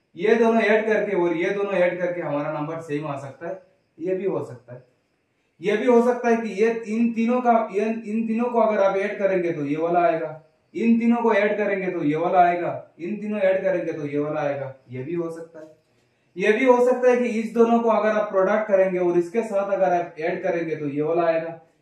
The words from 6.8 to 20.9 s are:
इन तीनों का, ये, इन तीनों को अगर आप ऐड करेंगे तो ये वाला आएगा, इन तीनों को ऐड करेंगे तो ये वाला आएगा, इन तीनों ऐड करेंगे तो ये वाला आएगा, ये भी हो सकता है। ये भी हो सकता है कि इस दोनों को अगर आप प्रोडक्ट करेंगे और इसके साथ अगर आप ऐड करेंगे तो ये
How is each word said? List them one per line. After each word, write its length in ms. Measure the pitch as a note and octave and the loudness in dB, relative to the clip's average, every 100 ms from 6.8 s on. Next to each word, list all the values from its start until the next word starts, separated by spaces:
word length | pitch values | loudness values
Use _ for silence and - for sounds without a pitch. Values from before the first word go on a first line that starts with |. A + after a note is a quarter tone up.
| G#3 | -4
इन 260 | A3+ A#3 | 0 0
तीनों 280 | A3 A#3 B3 | 0 0 2
का, 280 | A#3+ A3+ G#3+ | 4 2 2
ये, 140 | F#3+ | -2
इन 420 | A3+ A3+ G#3 A3+ A3 | -2 -4 -6 -4 -2
तीनों 180 | A3 | -2
को 140 | B3 A3+ | 0 2
अगर 240 | A3 G3+ | 2 2
आप 140 | G3 G3 | 2 0
ऐड 220 | G#3 G#3 | -4 -2
करेंगे 320 | F#3+ F#3 E3+ | 0 0 -2
तो 140 | D3+ | -4
ये 120 | C#3+ D#3 | -4 -2
वाला 240 | E3 F3 | 0 2
आएगा, 420 | E3+ D#3+ D#3 - _ _ _ | 2 0 -4 -10 _ _ _
इन 240 | F3 A#3 A#3 | -2 2 4
तीनों 180 | A#3 A#3 | 4 2
को 160 | A3+ | 2
ऐड 240 | G3+ G#3 G3+ | 2 2 0
करेंगे 340 | G3 F#3+ F3+ | -2 -2 -2
तो 120 | F3 | -2
ये 120 | D3 | -2
वाला 240 | D#3 F3+ F#3 | 0 2 4
आएगा, 520 | F3 F3 D#3 - - - | 4 4 -4 -6 -12 -12
इन 220 | F#3 G#3 | -8 -6
तीनों 180 | G#3 G#3 | -6 0
ऐड 240 | F#3+ F#3+ | 2 2
करेंगे 300 | F#3+ F3 D#3+ | 0 -2 -4
तो 120 | D3+ | -6
ये 140 | D3 D3 | -4 -4
वाला 220 | D3+ - | -4 -2
आएगा, 340 | C#3+ C#3 C3 - A#2+ | -4 -4 -8 -14 -14
ये 140 | B2+ | -10
भी 100 | C#3+ | -8
हो 160 | F3 E3 | -6 -6
सकता 280 | E3 E3 D#3+ | -10 -16 -20
है। 180 | - _ _ _ _ _ _ F3 | -20 _ _ _ _ _ _ -2
ये 140 | G#3 | 2
भी 140 | A3 | 4
हो 200 | C4 A#3+ | 4 4
सकता 240 | B3 B3 B3 | 4 4 4
है 60 | A#3+ | 2
कि 80 | |
इस 280 | A3+ G#3+ A3 | 0 -2 -2
दोनों 260 | A#3 A3+ A#3 | 2 4 4
को 100 | A3+ | 2
अगर 200 | G#3 G#3+ | 2 2
आप 220 | G#3+ - | 0 0
प्रोडक्ट 360 | F#3+ F#3+ G#3+ G#3+ | 0 2 0 2
करेंगे 320 | F#3+ F#3+ F3+ | 2 2 2
और 180 | F3 F3 | 0 0
इसके 240 | E3+ A3+ | 0 -2
साथ 320 | G#3 G3 G3 | -2 -2 -2
अगर 200 | F#3+ F3+ | 0 2
आप 220 | F3 - D3+ | 0 -2 -6
ऐड 240 | F3 F3+ | -6 -4
करेंगे 320 | F3+ E3+ D#3+ | -2 -2 -4
तो 120 | D3 | -4
ये 140 | C#3+ | -4